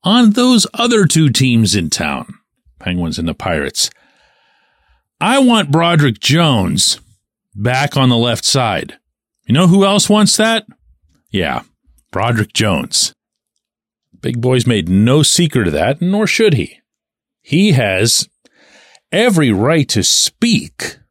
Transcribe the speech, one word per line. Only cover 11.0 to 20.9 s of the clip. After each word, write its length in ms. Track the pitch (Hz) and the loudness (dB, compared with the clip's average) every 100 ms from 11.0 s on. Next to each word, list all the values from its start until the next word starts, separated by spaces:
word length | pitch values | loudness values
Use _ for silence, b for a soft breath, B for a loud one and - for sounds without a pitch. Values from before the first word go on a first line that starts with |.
| _ _ _ | _ _ _
Yeah, 320 | 101 80 60 - _ _ _ _ | -4 -4 -4 -10 _ _ _ _
Broderick 420 | - 110 113 104 | -4 -2 -2 -4
Jones. 600 | - 110 85 - - - _ _ _ _ _ _ _ _ _ _ _ | -2 -2 -2 -2 -4 -6 _ _ _ _ _ _ _ _ _ _ _
Big 220 | - 120 | -8 -4
Boy's 240 | 123 127 123 | -2 0 0
made 240 | 110 82 | -2 0
no 320 | 95 113 143 | 2 2 2
secret 460 | 151 - 170 131 92 | 2 0 0 0 -2
of 40 | |
that, 300 | 73 95 143 | 0 -2 -2
nor 240 | 175 202 214 | -2 -2 -2
should 260 | - 220 | 0 2
he. 280 | 131 78 - _ _ _ _ _ _ | 0 -4 -12 _ _ _ _ _ _
He 320 | _ 151 208 | _ 0 2
has 560 | 131 107 95 113 - - _ b b b b b b _ | 2 0 0 0 -2 -6 _ b b b b b b _
every 420 | 180 247 180 139 | 0 2 2 2
right 360 | 98 120 165 127 | 2 2 0 0
to 140 | 107 | -2
speak 960 | 87 - - _ 233 208 - _ - | 0 -2 -4 _ -2 -2 -6 _ -14